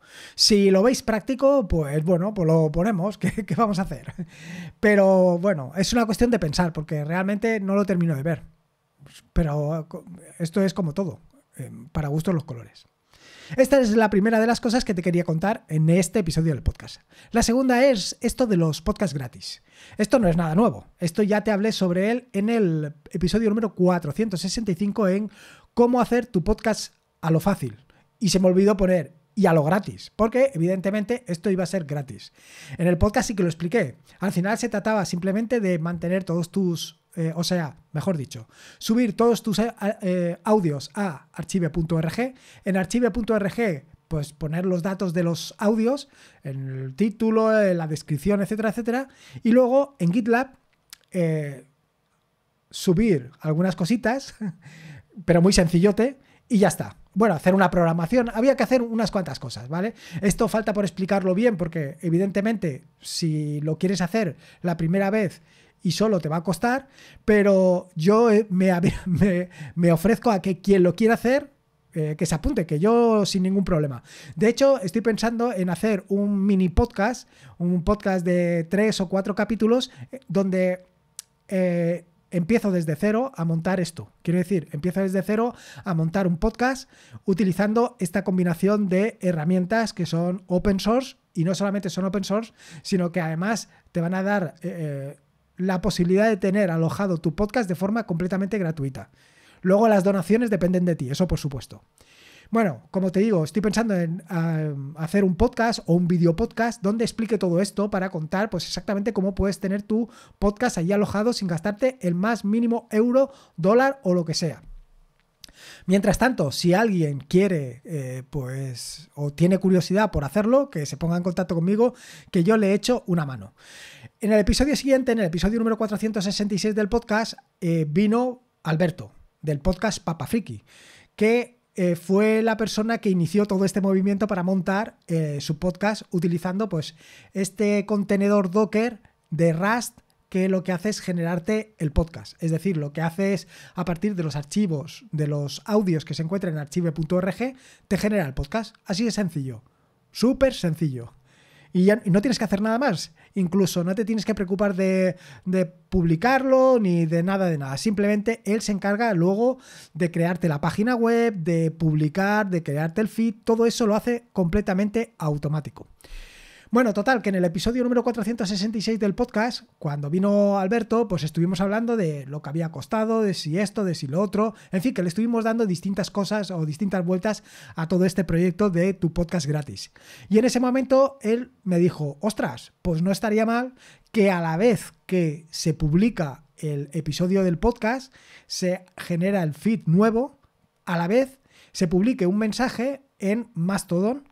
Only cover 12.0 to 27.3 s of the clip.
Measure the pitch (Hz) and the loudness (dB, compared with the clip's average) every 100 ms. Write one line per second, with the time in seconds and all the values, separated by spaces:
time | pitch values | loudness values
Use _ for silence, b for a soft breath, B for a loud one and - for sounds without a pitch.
12 | 147 156 180 165 - 117 107 - _ _ | -2 -2 0 -2 -4 -12 -16 -20 _ _
13 | _ B B B B 196 262 277 233 220 | _ B B B B 2 4 4 4 4
14 | 214 202 220 226 226 226 240 233 233 180 | 4 4 2 4 2 0 0 0 0 -2
15 | 180 175 165 160 190 226 - 156 160 175 | 0 0 0 0 -2 -4 -2 0 4 4
16 | 180 226 165 151 160 131 - - 117 - | 2 0 -2 0 0 0 -2 -4 -8 -20
17 | _ B B 233 226 247 262 240 277 226 | _ B B 0 2 2 2 4 4 4
18 | - - 233 - 247 185 165 - - 202 | -2 -4 -4 0 2 2 2 0 -4 -2
19 | 190 139 123 95 - - _ B B B | -2 -4 -8 -12 -16 -18 _ B B B
20 | 208 262 185 165 160 160 226 110 - - | 0 2 4 2 2 2 2 0 -10 -6
21 | 170 170 208 208 208 196 220 - 185 175 | -4 0 0 2 0 0 0 0 0 0
22 | 202 247 - 196 208 233 190 160 151 - | 0 -2 -4 -4 0 2 2 0 -4 -10
23 | - 175 180 214 220 214 220 - 180 175 | -10 -2 0 2 0 0 -2 2 2 2
24 | 151 143 220 180 190 240 208 175 202 233 | 0 -4 -4 -4 -6 -4 -4 -2 -2 0
25 | 196 190 214 B B B B - 240 247 | 0 0 -4 B B B B 2 2 4
26 | 214 240 247 185 165 208 226 208 - _ | 2 0 0 -2 0 0 0 -4 -6 _
27 | _ _ 160 | _ _ 0